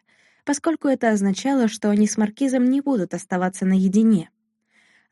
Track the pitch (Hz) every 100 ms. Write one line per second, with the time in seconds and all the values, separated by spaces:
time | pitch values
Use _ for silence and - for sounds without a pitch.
0 | _ _ _ _ - 285 - 311 285 262
1 | 233 208 196 185 262 277 226 - 208 208
2 | 214 - 214 214 277 262 247 269 285 254
3 | 170 175 - 185 185 185 190 190 190 196
4 | 226 202 160 _ _ _ _ _ _ _
5 | _